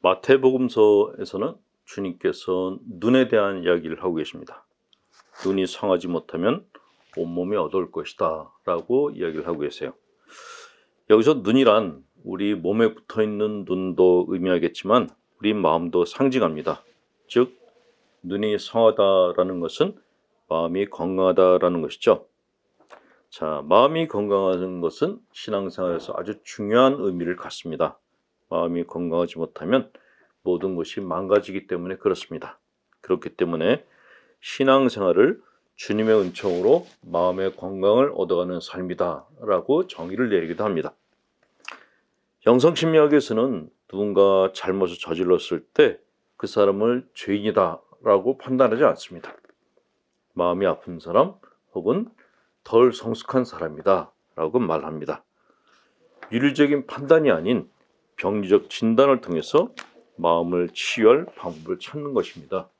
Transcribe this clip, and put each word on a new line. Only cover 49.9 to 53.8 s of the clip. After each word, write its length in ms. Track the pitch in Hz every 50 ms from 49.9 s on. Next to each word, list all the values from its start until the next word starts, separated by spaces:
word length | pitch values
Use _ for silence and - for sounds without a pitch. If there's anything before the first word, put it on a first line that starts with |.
| _ _ _ _ _ _ _ _ _
마음이 320 | 90 87 87 87 92 98
아픈 340 | 90 78 - - - 87 82
사람 360 | - 85 85 113 151 196 190 _ _ _ _ _ _ _ _
혹은 360 | 95 82 101 135 190 233 226 _ _ _ _ _ _ _ _ _ _ _
덜 260 | - - 113 127 123
성숙한 540 | 113 - - 113 113 113 - - - 131 123
사람이다라고 1120 | - - - 85 80 78 73